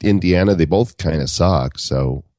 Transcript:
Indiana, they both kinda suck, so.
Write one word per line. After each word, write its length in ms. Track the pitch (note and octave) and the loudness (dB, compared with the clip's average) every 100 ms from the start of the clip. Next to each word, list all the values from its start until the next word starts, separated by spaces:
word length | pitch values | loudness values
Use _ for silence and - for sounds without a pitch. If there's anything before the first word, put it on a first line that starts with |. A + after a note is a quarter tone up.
Indiana, 520 | G#2 G2 F2 F2+ G2 F#2 | 0 0 2 2 4 2
they 100 | D#2 | 2
both 320 | G2 A#2+ - | 0 -2 -4
kinda 300 | D#2+ D#2 C2 | -4 -2 -4
suck, 500 | - F2+ D#2+ C2 - | 0 2 2 -2 -8
so. 460 | - C2+ C2 C2+ - | -6 -4 -4 -6 -12